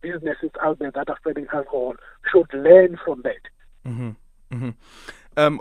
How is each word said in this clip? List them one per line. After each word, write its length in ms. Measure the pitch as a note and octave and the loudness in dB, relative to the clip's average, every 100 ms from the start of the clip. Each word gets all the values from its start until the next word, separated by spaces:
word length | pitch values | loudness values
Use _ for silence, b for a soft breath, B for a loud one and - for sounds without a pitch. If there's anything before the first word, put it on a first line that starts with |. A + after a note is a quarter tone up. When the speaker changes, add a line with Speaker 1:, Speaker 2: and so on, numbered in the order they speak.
Speaker 1:
businesses 500 | - F3 D#3+ D3 D#3 - | -12 -10 -10 -8 -10 -6
out 160 | D#3+ D#3 | -6 -4
there 140 | C#3+ | -8
that 180 | C#3 D3 | -10 -10
are 80 | D3 | -8
selling 240 | D#3+ C#3+ C#3+ | -8 -10 -10
alcohol 440 | D3+ C#3 C#3 B2 C3 b b - | -10 -8 -6 -8 -10 b b 0
should 160 | F#3 E3 | 2 2
learn 420 | C3+ D3 F#3 F#3 E3+ | -2 8 8 8 0
from 180 | - B2+ | -8 -8
that. 180 | B2 G#2+ - _ - - C3 | -8 -10 -16 _ -20 -20 -12
Speaker 2:
Mm-hmm. 240 | A#2 A#2+ G#2+ - _ - | -10 -10 -12 -20 _ -16
Mm-hmm. 160 | B2 B2+ A2 B B B B B - | -10 -10 -12 B B B B B 0
Um, 220 | D3+ D3+ | 0 0